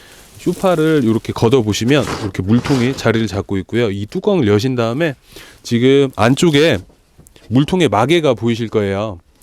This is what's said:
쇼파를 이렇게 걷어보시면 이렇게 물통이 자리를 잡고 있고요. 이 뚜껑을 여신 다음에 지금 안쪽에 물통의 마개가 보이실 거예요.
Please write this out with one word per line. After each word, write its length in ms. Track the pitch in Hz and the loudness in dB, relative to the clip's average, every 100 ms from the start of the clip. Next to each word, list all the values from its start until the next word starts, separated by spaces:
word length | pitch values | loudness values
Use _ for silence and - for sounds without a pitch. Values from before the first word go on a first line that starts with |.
| - - - - | -20 -20 -20 -8
쇼파를 640 | - 180 190 170 160 156 113 | -6 -2 -2 0 2 2 0
이렇게 260 | 110 - | -2 -4
걷어보시면 720 | - 117 113 107 98 113 147 117 - | -2 2 2 0 -2 0 0 0 -6
이렇게 220 | 101 - | -8 -6
물통이 540 | 95 120 - 135 120 135 | 0 0 2 0 0 -2
자리를 300 | 117 113 110 | -2 0 -2
잡고 300 | 101 98 98 | -6 -6 -6
있고요. 300 | 90 110 117 | -4 -4 -2
이 160 | 98 101 | -4 -8
뚜껑을 400 | 190 208 190 107 | -6 -2 0 2
여신 280 | 104 131 123 | 2 0 -2
다음에 400 | 113 123 165 131 _ - - - | -4 -2 -4 -4 _ -20 -20 -20
지금 480 | - 117 127 135 135 - | -2 2 4 4 2 2
안쪽에 640 | 110 135 175 143 160 101 - _ _ _ - _ - | 0 4 2 4 2 0 -4 _ _ _ -20 _ -2
물통의 400 | 120 147 185 147 | 0 0 0 0
마개가 460 | 101 127 170 147 | 2 2 2 2
보이실 340 | 117 117 113 113 | 0 -2 -2 -2
거예요. 520 | 110 101 98 110 87 _ _ | -2 -2 -2 -6 -10 _ _